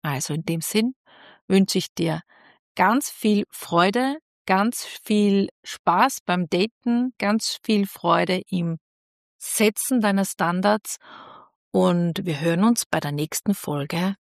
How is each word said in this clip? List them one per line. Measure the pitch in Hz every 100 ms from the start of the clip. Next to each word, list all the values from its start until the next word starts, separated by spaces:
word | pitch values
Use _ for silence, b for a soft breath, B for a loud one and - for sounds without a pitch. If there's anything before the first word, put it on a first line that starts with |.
Also | 156 139 - 151
in |
dem | 165 165
Sinn | - 214 233 - B B B B _
wünsche | 190 190 190
ich | - -
dir | 165 156 - b b b _ -
ganz | 185 247 -
viel | - 214 208 -
Freude, | - - 170 180 220 262 294 _ _ -
ganz | 190 214 - -
viel | - - 208 208 196 196 _
Spaß | - - - 170 247 - -
beim | 180 170
Daten, | - 254 _ 240 240 254 -
ganz | 202 214 - -
viel | - 214 196
Freude | - 175 170 175 185 -
im | 185 170 165 _ _ _ _ _ _
Setzen | - - 214 208 - 254
deiner | 214 196 196
Standards | - 170 175 196 202 - - B B B B B B _
und | 185 185 175 175 165 185
wir | 143
hören | 165 170 214
uns | 240 -
bei | 165
der | 147
nächsten | 143 151 - - 196
Folge | - 147 147 170 185 196